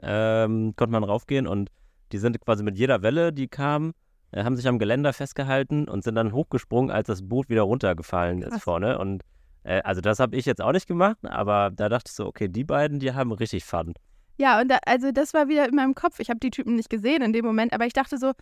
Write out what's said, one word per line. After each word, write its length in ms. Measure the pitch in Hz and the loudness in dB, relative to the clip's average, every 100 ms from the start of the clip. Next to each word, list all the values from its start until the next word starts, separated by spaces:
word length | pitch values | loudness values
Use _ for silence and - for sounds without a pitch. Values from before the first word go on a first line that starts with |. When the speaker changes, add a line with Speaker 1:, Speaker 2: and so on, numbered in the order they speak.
Speaker 1:
ähm, 720 | - 104 110 113 110 110 110 - | -4 0 2 2 2 0 -2 0
konnte 160 | 117 | 0
man 120 | 113 | 0
raufgehen 420 | 104 107 - 139 95 | 0 -2 0 -2 0
und 240 | 101 101 - - _ _ | -2 -4 -8 -20 _ _
die 60 | 101 | -2
sind 220 | 117 117 | -2 0
quasi 220 | - 107 | 0 0
mit 140 | 104 98 | 0 0
jeder 240 | 131 113 | 2 2
Welle, 300 | 104 151 170 | 2 2 0
die 160 | 147 131 | -2 -6
kam, 440 | - 143 147 160 - _ _ _ | -4 -2 -2 -4 -8 _ _ _
äh, 120 | 98 | -4
haben 120 | 110 127 | -2 0
sich 120 | 127 | 2
am 100 | 120 | 2
Geländer 340 | 107 127 147 | 2 2 0
festgehalten 760 | - 139 - 135 135 139 151 147 | -2 -6 -6 0 0 0 -2 -2
und 160 | 101 | -4
sind 100 | 120 113 | -2 0
dann 160 | 113 | 0
hochgesprungen, 580 | 120 165 123 - 117 131 | 0 -2 -4 0 0 2
als 160 | 107 107 | 0 -2
das 140 | 92 95 | -4 -2
Boot 200 | 120 135 | -4 0
wieder 140 | 113 | 2
runtergefallen 800 | 101 123 98 85 80 90 87 90 | 4 2 0 0 -2 0 0 -2
ist 80 | - | -4
Speaker 2:
Krass. 100 | 220 | -6
Speaker 1:
vorne. 360 | - 85 107 - | -2 0 0 -2
Und, 240 | 98 95 - _ _ - | -4 -6 -10 _ _ -14
äh, 180 | - 92 | -4 -2
also 180 | - 92 | -2 0
das 200 | 95 110 | 0 2
hab 140 | 127 | 0
ich 120 | 123 131 | 0 -2
jetzt 160 | 110 | 0
auch 100 | 98 | 0
nicht 140 | 180 - | 0 0
gemacht, 320 | 175 196 220 | 2 2 0
aber 480 | - - 101 104 101 | -6 -4 0 2 2
da 140 | 101 104 | 0 0
dachte 200 | 123 - | 0 -4
ich 60 | |
so, 120 | - 98 | -8 -8
"Okay, 220 | - 101 | -4 -4
die 160 | 98 | -4
beiden, 360 | 151 143 151 143 | -2 0 0 0
die 120 | 131 | -2
haben 200 | 127 123 | -2 -2
richtig 320 | 104 113 95 | -2 -4 -4
Fun." 300 | - 85 82 - - - _ - | -4 -4 -4 -10 -18 -20 _ 0
Speaker 2:
Ja, 220 | 277 220 | 4 4
und 80 | 254 | 4
da, 100 | 254 - | 2 2
also 260 | 254 269 | 2 2
das 220 | 262 302 | 0 2
war 140 | 311 285 | 2 2
wieder 200 | 302 262 | 2 4
in 60 | 277 | 2
meinem 180 | 269 | 2
Kopf. 240 | 269 339 - | 2 -2 -2
Ich 100 | 226 | -6
hab 100 | 233 | -4
die 100 | 262 | -4
Typen 240 | - 233 233 | -4 -2 -2
nicht 140 | - | -2
gesehen 320 | 226 220 311 | -2 0 2
in 100 | 233 | 2
dem 120 | 226 | 0
Moment, 280 | 233 220 233 | 0 0 0
aber 140 | 214 233 | 0 0
ich 60 | |
dachte 260 | 269 269 269 | 0 -2 -2
so, 140 | 262 - | -2 -2